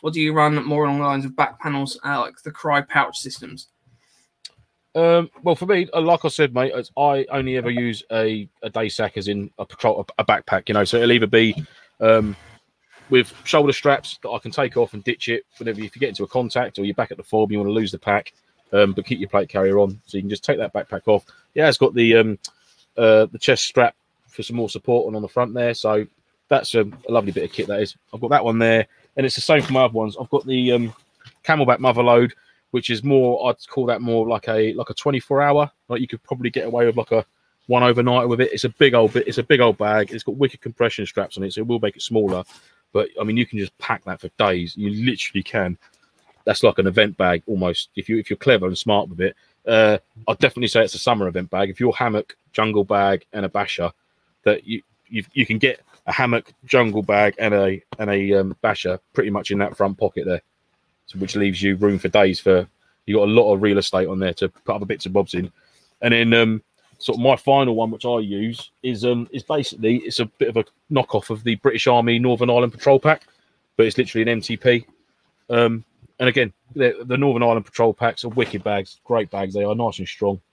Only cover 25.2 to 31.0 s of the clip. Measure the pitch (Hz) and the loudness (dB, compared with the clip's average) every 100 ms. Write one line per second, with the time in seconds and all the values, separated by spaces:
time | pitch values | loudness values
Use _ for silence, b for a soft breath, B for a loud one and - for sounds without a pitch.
25.2 | 104 - 120 120 120 117 107 107 107 _ | -6 -4 -4 -2 -2 -2 0 0 -2 _
26.2 | _ _ _ - - 117 101 - - 190 | _ _ _ 0 2 0 0 -4 -2 0
27.2 | 101 90 147 - 92 101 104 - _ 107 | 0 -4 -6 -6 -6 -4 -4 -8 _ -10
28.2 | 117 143 117 113 113 113 107 b b - | 0 0 2 2 2 2 0 b b -4
29.2 | 131 - - 151 131 131 127 110 110 101 | -4 -4 2 2 2 2 2 2 -4 -8
30.2 | 120 139 135 131 123 120 113 - | -4 -4 -2 0 2 0 -2 -10